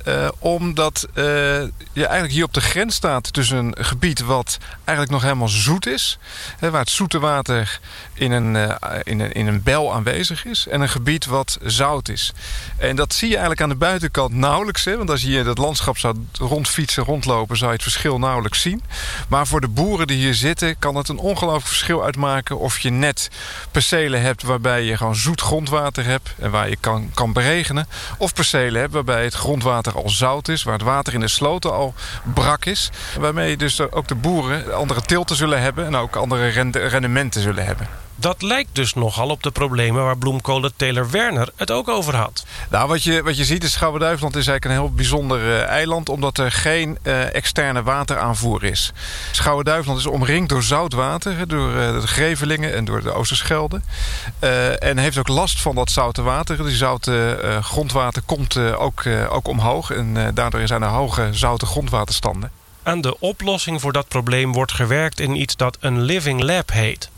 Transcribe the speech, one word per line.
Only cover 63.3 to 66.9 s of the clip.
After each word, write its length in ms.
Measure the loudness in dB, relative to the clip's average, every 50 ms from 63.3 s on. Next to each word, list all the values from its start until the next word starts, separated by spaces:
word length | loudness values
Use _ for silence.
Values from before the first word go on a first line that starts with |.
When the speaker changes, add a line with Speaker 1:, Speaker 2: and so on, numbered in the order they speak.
| -4 -2 -2 -2 -2 0 -2 -2 -4 -2
Speaker 2:
voor 100 | -2 0
dat 160 | 0 0 0 -2
probleem 460 | -2 -2 0 2 2 2 2 2 2
wordt 180 | 2 0 0
gewerkt 480 | 0 0 0 2 2 2 0 0 -2 -2
in 160 | -2 0 0
iets 200 | 0 -2 -2 0
dat 220 | 0 0 -2 -2 -2
een 220 | -2 0 2 2
Living 400 | 2 2 2 0 0 0 0 0
Lab 300 | 2 2 2 0 0 0
heet. 380 | 2 2 2 2